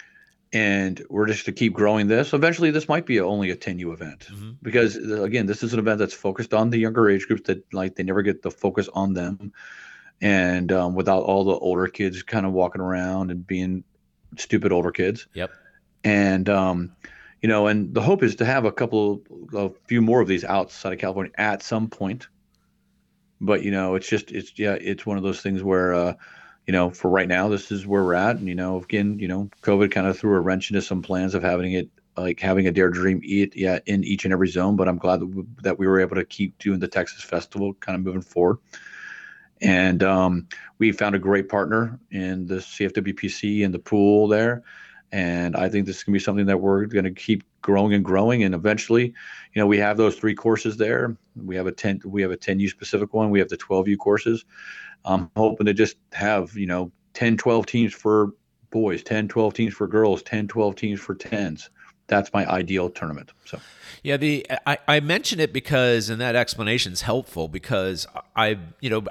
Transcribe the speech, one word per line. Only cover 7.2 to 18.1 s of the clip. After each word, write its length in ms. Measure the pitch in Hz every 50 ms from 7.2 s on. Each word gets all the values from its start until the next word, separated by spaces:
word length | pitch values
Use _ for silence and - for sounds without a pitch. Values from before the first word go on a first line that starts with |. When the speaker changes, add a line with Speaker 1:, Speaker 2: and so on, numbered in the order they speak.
| -
Speaker 1:
groups 180 | - 113 104 - -
that, 160 | 98 92 - _ -
like, 220 | 95 92 95 -
they 80 | - 92
never 180 | 92 95 101
get 200 | 98 104 95 -
the 100 | - 87
focus 380 | - - - 101 95 - 98 - -
on 200 | 95 95 98 95
them, 400 | 90 87 90 98 95 - 101 - - - - - - - - - - - - _ _
and, 500 | - 104 101 95 90 90 90 90 90 87 95
um, 200 | 92 90 90 90
without 300 | 92 92 98 95 92 -
all 220 | 98 98 98 98
the 80 | 98 95
older 340 | - - 92 90 90 92 90
kids 340 | - - 104 95 90 92
kinda 280 | 90 - - 113 95 95
walking 320 | 95 92 90 90 - 95
around 500 | 92 92 92 90 90 92 92 95 95 92
and 160 | 90 87 90 92
being 380 | 95 90 92 92 92 92 - - _ _ _ _ _ _ _ _ -
stupid 380 | - - - - - - 101 95
older 180 | 87 85 87
kids. 340 | - - 92 92 117 117 - - _
Speaker 2:
Yep. 160 | - 90 92 - - _ - _ _ _ _ _ _ -
Speaker 1:
And, 460 | 104 104 101 101 98 95 92 92 98
um, 420 | 101 98 95 92 90 90 87 87 - _ - - - - - - - _
you 60 | - 113
know, 200 | 110 107 104 104
and 260 | 107 107 104 85 123
the 80 | 117
hope 200 | 101 135